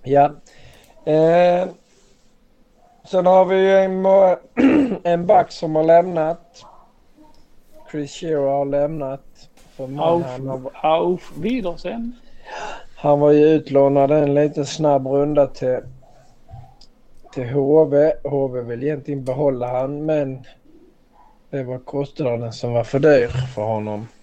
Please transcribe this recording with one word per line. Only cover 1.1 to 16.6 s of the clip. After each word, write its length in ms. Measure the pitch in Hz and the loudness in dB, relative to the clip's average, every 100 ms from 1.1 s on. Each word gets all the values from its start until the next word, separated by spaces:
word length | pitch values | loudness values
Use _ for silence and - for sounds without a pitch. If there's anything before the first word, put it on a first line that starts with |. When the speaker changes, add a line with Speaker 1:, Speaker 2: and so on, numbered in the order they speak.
| 156 160 170 180 175 185 - _ _ _ _ _ _ _ _ _ _ _ _ | 2 4 4 4 2 -4 -10 _ _ _ _ _ _ _ _ _ _ _ _
Speaker 1:
sen 220 | _ 185 180 | _ 0 4
har 200 | 185 180 | 4 4
vi 100 | 190 | 2
ju 200 | 190 190 | 4 4
en 240 | 190 190 | 2 0
må-, 360 | 190 190 190 175 - - 262 | 2 4 4 2 -4 0 2
<clears throat> 340 | 302 262 190 | 4 0 -2
en 220 | 170 170 175 | -2 -2 4
back 260 | 156 - | 2 2
som 240 | - 165 156 | -6 -4 0
har 80 | |
lämnat. 840 | 160 170 185 170 156 170 _ - - - _ _ _ _ 302 - _ - _ - - | 4 4 4 -2 -4 -6 _ -20 -20 -20 _ _ _ _ _ -20 _ -20 _ -20 -12
Chris 200 | 151 143 - | -10 -10 -10
Shearer 280 | 170 151 139 139 | -4 -2 0 -2
har 80 | 143 | -2
lämnat. 560 | 143 147 156 135 135 - - - _ - - | -2 -2 -4 -8 -10 -16 -20 -20 _ -20 -16
För 240 | 131 139 | -12 -4
Speaker 2:
Auf, 240 | 160 170 139 | -2 -2 -4
Speaker 1:
han 220 | 127 135 | -10 -10
har 240 | 131 131 - | -10 -12 -4
Speaker 2:
auf 480 | 160 160 175 180 - 147 | -2 0 0 -4 -8 -8
Wiedersehen. 760 | 185 254 185 165 180 226 233 - - - - - - - - - | -6 -4 -6 -8 -10 -8 -10 -12 -20 -20 -16 -14 -14 -14 -18 -6
Speaker 1:
Han 240 | 147 147 | 0 4
var 120 | 147 | 6
ju 140 | 147 151 | 6 6
utlånad 680 | 156 156 139 139 139 139 | 4 2 2 4 4 2
en 220 | 151 143 | 2 2
liten 320 | 143 147 151 135 | 2 0 -2 -8
snabb 420 | - 151 139 131 | -2 0 0 0
runda 400 | 139 147 147 135 | -2 0 2 0
till, 320 | - 131 127 - - - - _ _ - - | -2 -4 -4 -6 -20 -20 -20 _ _ -20 -20